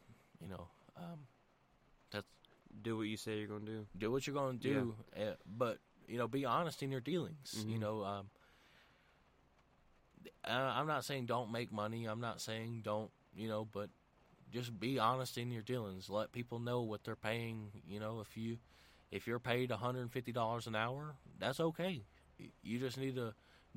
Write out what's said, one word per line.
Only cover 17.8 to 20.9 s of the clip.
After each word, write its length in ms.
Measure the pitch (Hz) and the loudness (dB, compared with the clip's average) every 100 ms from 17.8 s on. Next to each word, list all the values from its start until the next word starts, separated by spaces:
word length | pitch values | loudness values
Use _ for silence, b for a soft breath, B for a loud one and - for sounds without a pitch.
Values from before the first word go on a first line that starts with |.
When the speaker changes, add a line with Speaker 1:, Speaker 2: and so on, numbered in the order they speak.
| 80 | -8
Speaker 1:
You 100 | 104 | -4
know, 200 | 107 113 | -2 -4
if 160 | 101 113 | -6 -4
you, 220 | 113 117 B B B B B | -2 -2 B B B B B
if 160 | 98 - | -4 0
you're 120 | 120 | 0
paid 300 | 123 120 127 | 2 2 2
a 40 | 107 | 2
hundred 340 | 123 127 120 | 2 0 -2
fifty 200 | 131 120 | -2 0
dollars 340 | 120 113 117 117 | 2 2 2 2
an 80 | 110 | 2
hour, 400 | 117 | 2